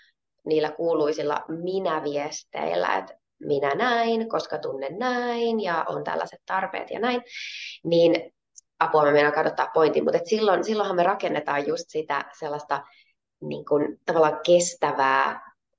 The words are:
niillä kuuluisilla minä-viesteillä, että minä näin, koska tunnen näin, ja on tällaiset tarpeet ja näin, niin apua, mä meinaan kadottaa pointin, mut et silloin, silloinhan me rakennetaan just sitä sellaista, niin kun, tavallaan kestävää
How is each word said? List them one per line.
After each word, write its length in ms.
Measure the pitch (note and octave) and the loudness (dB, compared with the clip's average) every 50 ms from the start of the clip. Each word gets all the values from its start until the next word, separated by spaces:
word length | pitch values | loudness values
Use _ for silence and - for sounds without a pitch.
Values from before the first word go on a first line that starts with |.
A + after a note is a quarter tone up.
| _ _ _ _ _ _ _ _ _ | _ _ _ _ _ _ _ _ _
niillä 260 | - D#3 D#3 D3+ D3+ | 0 0 2 2 0
kuuluisilla 760 | D3+ - E3 E3+ E3 D#3 D3+ D3 D#3 D#3 D3 D3 D3 - - - | -2 -2 -2 0 2 2 2 0 0 -2 -2 -2 -2 -2 -4 -6
minä-viesteillä, 1500 | D#3+ E3 E3+ F3+ F#3 F#3+ F#3+ F3+ D#3+ D#3 C#3+ D3 C#3+ C#3+ D3 D#3 D#3 - - _ - D3 D3+ D#3+ E3+ F3 F3+ - - | -8 -8 -6 -4 -4 -2 -2 -2 -2 -2 -4 -4 -4 -4 -4 -6 -8 -12 -14 _ -10 -6 -6 -2 -2 0 0 0 0
että 220 | F#2+ - - - - _ _ _ _ | -2 -4 -6 -12 -20 _ _ _ _
minä 360 | - D3 D3 C#3 C#3+ C#3 C#3+ | -4 -2 0 0 2 0 0
näin, 540 | E3+ A3+ B3+ A#3+ A#3 A#3 A#3 A3+ A3 A3+ A3+ | 0 0 0 2 2 2 2 0 0 -2 -2
koska 300 | - D#3+ - - - D3+ | -2 -4 -4 -4 -6 -6
tunnen 400 | - D3+ C3+ C3+ C3+ C#3 D#3 G3 | -6 -6 -6 -6 -8 -8 -6 -4
näin, 600 | B3+ B3+ B3 B3 A#3+ A#3+ A#3+ A#3 A#3 A#3 A3+ A3 | -4 -2 -2 -2 -2 -4 -2 -2 -2 0 0 0
ja 240 | G3+ F3+ E3+ D#3+ - - | -2 -2 -2 -2 -2 -2
on 160 | - D3 D3 | -4 -4 -4
tällaiset 360 | - D#3+ D#3+ E3+ - - - _ | -4 -4 -4 -4 -6 -8 -14 _
tarpeet 440 | - F#3 F#3+ F#3+ F#3 - - - - | -4 -4 -4 -4 -4 -6 -8 -8 -6
ja 100 | - - | -4 -2
näin, 220 | G#3+ B3 B3 A#3+ A#3+ - - - - - - - - - - - - | -2 0 0 -2 -4 -8 -12 -14 -12 -12 -12 -12 -12 -14 -14 -8 -2
niin 500 | E3 E3+ E3+ E3+ E3 D#3+ - - - - _ _ _ _ - _ _ _ _ E3 | 2 4 6 6 6 6 4 0 -6 -14 _ _ _ _ -20 _ _ _ _ 0
apua, 200 | C3+ - D#3 D3 | 2 4 4 6
mä 80 | C#3+ D3 | 6 6
meinaan 220 | D3 D3 D3 D3 | 6 6 4 4
kadottaa 360 | D3+ D#3 D#3 - - C3+ - - | 2 0 0 0 -2 -2 0 2
pointin, 300 | D#3+ D#3+ D3 - - D3 | 4 4 4 4 2 2
mut 100 | D#3+ - | 2 0
et 120 | E3+ E3+ | 0 0
silloin, 380 | - G#3+ G#3+ A3 G#3 F#3 E3 - | 0 0 2 4 2 2 2 0
silloinhan 320 | G#3+ A3 G#3+ G3+ F#3+ F#3+ | 0 -2 -2 0 0 0
me 60 | F3 F3 | 2 2
rakennetaan 640 | F#3 G3+ G#3 - E3+ D#3 D3+ D3 - D3 C#3+ D3 | 2 2 0 -2 -4 -4 -4 -4 -2 -2 -2 -2
just 180 | C#3+ D#3 E3+ E3+ - | -2 -4 -4 -6 -6
sitä 360 | - D#3 D#3 D#3 D3 C#3+ - - - - | -6 -6 -4 -4 -4 -6 -6 -8 -10 -12
sellaista, 440 | D#3+ D3+ D3 D3 - - D3 - - - _ _ _ _ _ _ _ _ _ _ | -8 -8 -8 -8 -4 -4 -4 -4 -4 -10 _ _ _ _ _ _ _ _ _ _
niin 240 | D#3+ D3+ D3 - - | -10 -10 -10 -10 -2
kun, 340 | - D3 D3 D3 D3+ D3+ - _ | 0 0 2 2 0 -4 -6 _
tavallaan 340 | - E3 E3 D#3 D3+ D3+ - - | 0 4 4 4 4 4 0 2
kestävää 1080 | - F3 F3 E3+ - - - - D3 C#3+ C#3 C3+ C3+ C3+ C3+ C3+ - - - - - - _ _ _ _ | 4 4 4 4 2 -2 -2 -2 -2 0 2 2 2 4 4 2 0 -2 -6 -12 -18 -20 _ _ _ _